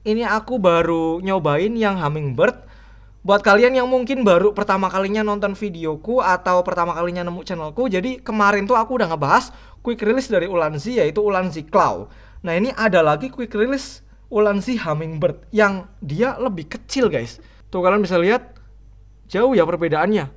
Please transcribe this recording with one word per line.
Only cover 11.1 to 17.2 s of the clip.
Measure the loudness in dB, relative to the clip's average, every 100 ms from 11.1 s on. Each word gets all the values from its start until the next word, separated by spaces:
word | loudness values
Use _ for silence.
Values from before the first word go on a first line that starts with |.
| 0
Ulanzi | 0 0 -2 -6 -2
Claw. | 2 2 0 -10 -18 -20 -12
Nah, | -4 -2
ini | -2
ada | 0 2 4
lagi | 4 2 -2
quick | -8 -8
release | -2 -2 -2 -6 -16 -20 -20 -6
Ulanzi | 0 2 0 -2 -4
Hummingbird | -2 -4 -4 -2 -2 -2 -6
yang | 2 2 2 -10 -14
dia | -10 -2 -2 -2
lebih | -6 -6 -10
kecil, | -14 -8 0 0
guys. | 0